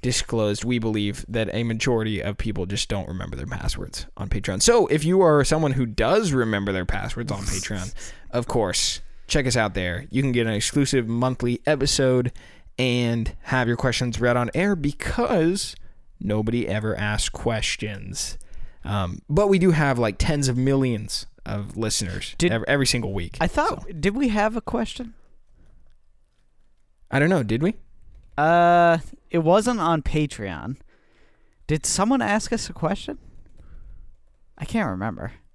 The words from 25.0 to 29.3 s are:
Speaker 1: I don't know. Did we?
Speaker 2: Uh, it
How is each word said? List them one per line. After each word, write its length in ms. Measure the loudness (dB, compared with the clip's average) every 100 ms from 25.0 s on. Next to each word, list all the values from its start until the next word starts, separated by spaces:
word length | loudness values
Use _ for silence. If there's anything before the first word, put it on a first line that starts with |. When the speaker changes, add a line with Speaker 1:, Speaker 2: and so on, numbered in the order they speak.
| -12 -14 -20 -20 -20 -20 -20 -20 -20 -20 _ _ _ _ _ _ _ _ _ _ -4
Speaker 1:
I 80 | 2
don't 100 | 4
know. 140 | 4
Did 180 | 2 0
we? 120 | 0 -2 -12 -20 -20 -20 -12 0
Speaker 2:
Uh, 600 | 4 6 6 8 6 4 0 -16
it 100 | _